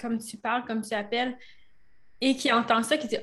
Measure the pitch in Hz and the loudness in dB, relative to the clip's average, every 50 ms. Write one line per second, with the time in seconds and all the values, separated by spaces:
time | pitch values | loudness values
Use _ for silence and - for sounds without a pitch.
0 | - 233 226 220 226 - - - - 220 233 247 247 - 226 220 214 - 226 208 | -6 -4 -4 -4 -4 -8 -12 -6 -4 -2 -2 -2 -2 -2 -4 -4 -4 -2 -2 -4
1 | 208 208 233 240 254 254 247 - - - - - - - - - - - - - | -2 -2 -2 -2 0 -2 -4 -8 -12 -20 -20 -20 -20 -20 -20 -20 -20 -20 -20 -20
2 | - - - - 247 269 262 262 - 277 226 233 233 - 226 226 226 - 302 302 | -20 -18 -6 0 2 2 2 2 2 4 4 4 4 4 4 4 4 2 0 0
3 | 302 214 - - | 0 -2 -4 -2